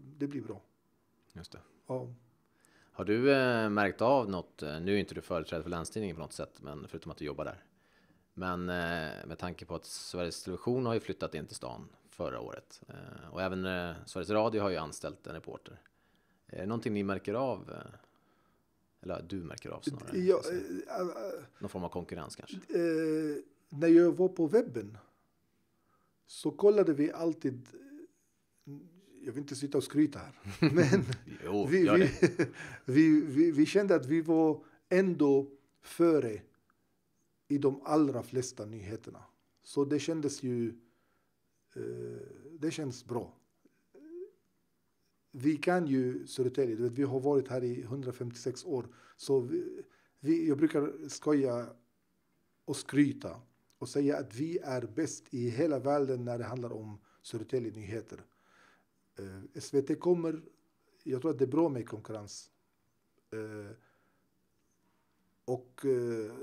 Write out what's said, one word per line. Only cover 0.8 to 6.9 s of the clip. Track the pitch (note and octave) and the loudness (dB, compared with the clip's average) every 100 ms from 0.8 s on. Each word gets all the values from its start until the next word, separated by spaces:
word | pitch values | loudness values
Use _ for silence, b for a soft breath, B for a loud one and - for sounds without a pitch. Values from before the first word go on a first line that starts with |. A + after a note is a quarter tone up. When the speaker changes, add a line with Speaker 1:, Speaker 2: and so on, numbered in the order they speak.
| _ _ _ _ _ | _ _ _ _ _
Speaker 2:
Just | E2+ D#2+ | -18 -18
det. | - _ _ - | -18 _ _ -8
Speaker 1:
Ja. | B2+ B2 A#2+ _ _ _ b b b b | -8 -8 -16 _ _ _ b b b b
Speaker 2:
Har | - F#2+ | -8 0
du, | A2 C3+ | 2 4
eh, | C3+ B2+ A#2 A2 | 4 4 2 2
märkt | G#2 G2+ - | 2 2 2
av | A2+ C#3 G#2+ | 4 4 2
något, | F#2 - - | -4 -8 -10
eh, | D2+ D#2 | -8 -4
nu | F2+ | 0
är | G#2 | 2
inte | - - | 0 -6
du | |
företrädd | - F2 D2+ E2+ | -4 -4 -2 -6
för | E2 | -4
Länstidningen | F2 D2+ A2 G2+ D#2+ | -6 -6 -6 -6 -8
på | |
något | D2 | -12
sätt, | - D2+ - | -10 -12 -12
men | C#2+ D2 | -14 -14
förutom | - | -12